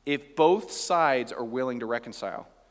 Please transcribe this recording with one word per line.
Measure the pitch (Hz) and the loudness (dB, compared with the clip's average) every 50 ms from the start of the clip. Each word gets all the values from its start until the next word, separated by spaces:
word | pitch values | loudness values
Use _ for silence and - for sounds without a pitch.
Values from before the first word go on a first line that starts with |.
| _ | _
If | 143 143 139 143 - - | -4 -4 -4 -4 -4 2
both | - 160 165 185 220 - - | 4 6 6 6 4 0 -4
sides | - - - - 180 170 160 147 135 127 120 - | -8 -6 -2 0 2 4 4 4 2 2 0 -4
are | - - 120 | -6 -8 -8
willing | 113 120 127 127 127 123 120 | -6 -4 -4 -4 -4 -4 -6
to | 117 | -4
reconcile, | 110 117 117 - 117 - - - 95 95 - - - _ _ _ _ | -4 -4 -6 -6 -10 -10 -8 -8 -8 -8 -10 -12 -16 _ _ _ _